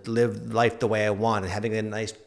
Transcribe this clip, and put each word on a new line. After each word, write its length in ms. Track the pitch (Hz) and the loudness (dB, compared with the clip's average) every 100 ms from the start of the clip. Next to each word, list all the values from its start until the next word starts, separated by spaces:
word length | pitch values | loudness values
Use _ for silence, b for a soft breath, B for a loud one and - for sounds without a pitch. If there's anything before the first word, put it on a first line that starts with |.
| - | -2
live 480 | 113 120 104 113 | 2 2 0 -4
life 260 | 113 117 - | 2 2 2
the 80 | 113 | 0
way 180 | 110 107 | 2 2
I 40 | |
want 340 | 101 113 107 | 2 2 0
and 100 | 92 | -2
having 220 | 101 110 110 | -4 -2 -2
a 60 | |
nice, 320 | 107 107 107 - | -4 -4 -6 -10